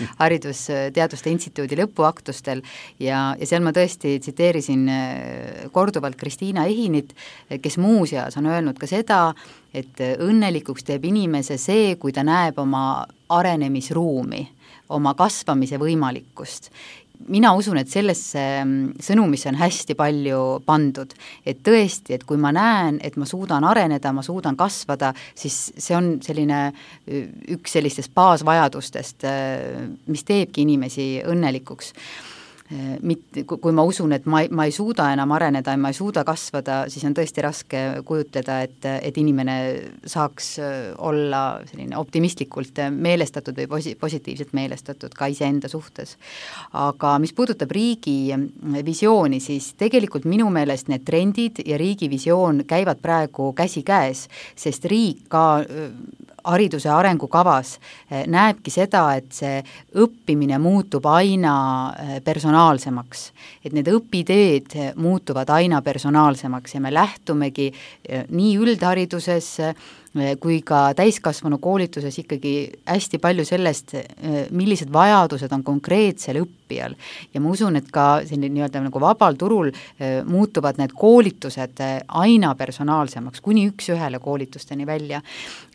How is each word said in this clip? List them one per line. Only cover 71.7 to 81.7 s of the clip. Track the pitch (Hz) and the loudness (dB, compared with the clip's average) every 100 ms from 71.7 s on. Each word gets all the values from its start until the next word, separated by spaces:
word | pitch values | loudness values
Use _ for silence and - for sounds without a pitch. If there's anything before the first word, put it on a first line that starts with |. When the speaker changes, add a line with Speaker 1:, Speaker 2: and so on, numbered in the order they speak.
| 190 175 151 143 131 | 0 -2 -4 -8 -8
Speaker 2:
ikkagi | - 143 143 143 143 - - | -8 -6 -2 -4 -4 -8 -2
hästi | 190 - - | -2 -2 -2
palju | - 180 151 | 0 0 0
sellest, | 180 180 143 - 143 | 0 0 -2 -6 -10
eh, | - - 156 147 135 | -12 -10 -4 -4 -2
millised | 175 202 190 139 | 0 0 0 2
vajadused | 156 196 208 165 139 135 | 4 8 8 6 0 -4
on | 139 | -4
konkreetsel | 135 143 - 190 208 - - 139 | -2 -2 2 2 2 0 -4 -4
õppijal. | 175 - - 127 123 - - - - | -4 -8 -10 -8 -8 -10 -18 -18 -10
Ja | 139 | -2
ma | 151 | 0
usun, | 190 208 151 | 2 2 0
et | 139 | 0
ka | 151 143 147 143 | 4 4 4 2
selline | 147 139 | -4 -2
nii-öelda | 143 143 139 | -2 -2 -4
nagu | 135 135 | -4 2
vabal | 156 220 196 139 | 2 6 4 2
turul, | 190 220 147 - - - | 0 2 0 -4 -12 -8
eh, | 135 131 | -4 -4
muutuvad | - 180 208 165 143 139 | 0 2 2 0 -2 0
need | 135 | -4
koolitused, | - 214 240 202 - 135 135 127 | 4 8 8 8 2 -10 -8 -8